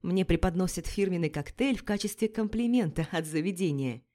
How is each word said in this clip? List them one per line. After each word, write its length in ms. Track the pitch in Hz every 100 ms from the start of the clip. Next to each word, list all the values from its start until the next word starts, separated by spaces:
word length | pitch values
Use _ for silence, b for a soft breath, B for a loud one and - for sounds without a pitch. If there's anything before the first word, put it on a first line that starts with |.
Мне 240 | 175 190 185
преподносят 600 | 165 185 175 185 - -
фирменный 420 | - 196 175 156
коктейль 480 | 147 139 - 269 240
в 80 | -
качестве 420 | 208 208 - 220
комплимента 800 | 220 214 220 240 247 180 151 160
от 140 | 170 156
заведения 800 | 156 170 180 185 139 135 117 _